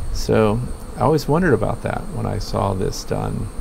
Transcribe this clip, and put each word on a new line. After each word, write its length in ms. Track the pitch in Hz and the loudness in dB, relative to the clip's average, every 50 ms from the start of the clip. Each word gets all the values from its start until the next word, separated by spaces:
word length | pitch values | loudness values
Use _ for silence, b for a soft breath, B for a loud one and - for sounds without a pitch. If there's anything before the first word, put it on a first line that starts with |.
| - - - | 0 0 -2
So 440 | - - - 110 110 110 104 107 120 123 - - - - - - | -2 0 2 4 4 4 4 4 0 -2 -4 -6 -8 -8 -10 -2
I 40 | 156 | 0
always 280 | 117 135 160 143 - 139 | 2 4 4 2 2 2
wondered 240 | 143 175 190 170 | 2 2 4 4
about 300 | 120 92 - 101 107 101 | 4 4 2 0 -2 -2
that 180 | - - - - - - - | -2 -4 -4 -2 -4 -4 -4
when 100 | 113 110 | -4 -2
I 140 | 98 101 98 | -2 -2 -2
saw 340 | - - 104 101 101 98 | -2 -2 0 0 0 0
this 320 | 98 92 95 - - - - | 0 0 -2 -2 -4 -4 -6
done, 440 | - 110 104 107 104 104 - 107 98 - - | -4 -4 -2 -2 -4 -4 -4 -6 -6 -6 -6